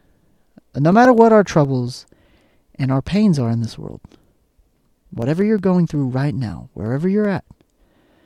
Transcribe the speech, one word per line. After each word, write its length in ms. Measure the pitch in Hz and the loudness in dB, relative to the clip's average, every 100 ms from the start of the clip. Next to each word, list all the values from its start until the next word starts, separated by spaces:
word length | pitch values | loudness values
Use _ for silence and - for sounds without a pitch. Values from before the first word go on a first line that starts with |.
| _ _ _ _ _ _ _ | _ _ _ _ _ _ _
No 160 | 151 151 | -2 2
matter 220 | 214 254 | 4 6
what 200 | 226 226 | 6 6
our 120 | 214 | 4
troubles 600 | 185 160 139 127 123 - - _ _ _ _ _ _ | 4 0 0 -2 -6 -10 -20 _ _ _ _ _ _
and 160 | - 131 | -6 -4
our 120 | 131 | -2
pains 360 | - 202 214 143 | -2 0 2 2
are 120 | 117 | 0
in 100 | 117 | -2
this 180 | 113 - | -4 -10
world, 220 | 50 - - _ _ _ _ _ _ _ _ _ _ | -16 -16 -20 _ _ _ _ _ _ _ _ _ _
whatever 340 | 110 117 165 | -8 -4 -2
you're 140 | 208 214 | 0 0
going 280 | 185 180 170 | 2 2 0
through 220 | 147 131 | -2 -4
right 260 | 131 147 | -2 -4
now, 360 | 117 110 73 62 | -4 -6 -10 -16
wherever 360 | - 107 135 185 | -10 -6 -4 -2
you're 200 | 208 208 | -2 -2
at, 160 | 175 - _ _ _ _ _ _ _ | -4 -10 _ _ _ _ _ _ _